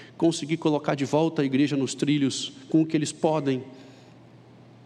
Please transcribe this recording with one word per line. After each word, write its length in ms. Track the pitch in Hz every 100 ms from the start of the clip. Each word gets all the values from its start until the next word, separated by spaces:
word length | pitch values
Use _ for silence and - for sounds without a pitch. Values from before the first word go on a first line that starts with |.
| - -
conseguir 400 | 165 160 147 160
colocar 380 | 160 147 151 143
de 100 | 131
volta 360 | 147 160 160
a 20 | 139
igreja 320 | 131 143 139
nos 160 | 127
trilhos 600 | - 135 147 135 - - - -
com 120 | 160
o 40 | 160
que 120 | 156
eles 140 | 143
podem. 520 | - 165 156 139 127 - - - - - - - - - - - -